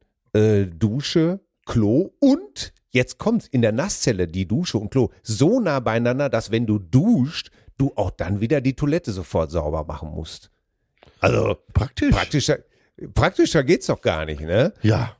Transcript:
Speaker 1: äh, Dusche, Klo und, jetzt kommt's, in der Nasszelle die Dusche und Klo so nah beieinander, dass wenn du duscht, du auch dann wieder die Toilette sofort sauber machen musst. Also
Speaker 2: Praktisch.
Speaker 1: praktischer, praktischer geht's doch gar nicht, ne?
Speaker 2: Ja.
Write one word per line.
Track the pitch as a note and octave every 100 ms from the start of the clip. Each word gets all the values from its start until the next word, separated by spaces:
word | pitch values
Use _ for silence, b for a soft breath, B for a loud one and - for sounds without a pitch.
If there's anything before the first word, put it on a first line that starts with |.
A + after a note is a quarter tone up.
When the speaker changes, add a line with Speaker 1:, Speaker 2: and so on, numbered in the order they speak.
| _ _ _
Speaker 1:
äh, | G#2 G#2+ G#2 F#2+
Dusche, | D#2+ A2 A#2+ C#3+ E3+ D#3+ F#3+ _ _
Klo | - A#2+ G#2 C3 F#3+ -
und, | C#4 D4 G#4 - - - _
jetzt | B2 B2+ -
kommt's, | G#3 A3+ -
in | B2+
der | A2+
Nasszelle | A2 F#3+ - - G2+ F2
die | F2 F#2
Dusche | A#2 F3+ A2
und | G2+
Klo | C3 A2+ b
so | - G#2+ D3 B3+
nah | G3 C#3
beieinander, | A2+ A2+ A#2+ C3 C#3+
dass | A#2 A2+
wenn | A2+ A#2
du | G#2
duscht, | F2 B2+ G3 G#3+ B2+ - - b b -
du | C#3 -
auch | G2+
dann | - F2+ G2+
wieder | A2+ D3
die | B2+
Toilette | C3 D3 D#3+ -
sofort | F#2+ F2+ G2 D#2+
sauber | E2 D2+ D#2
machen | D#2 D#2 D#2
musst. | D#2+ D#2+ - - _ _ _ _ _ _ _
Also | - A2 A2 G2+ -
Speaker 2:
Praktisch. | - A2 - D4
Speaker 1:
praktischer, | - F#3 D3+ - D3 - _ _ - -
praktischer | - D#3 - E4 D#3+
geht's | C3 F#3 -
doch | B2+
gar | A#2+ E2
nicht, | D#2 D2
ne? | D#2 F#2+ D3+ -
Speaker 2:
Ja. | G#2+ A2 A2 -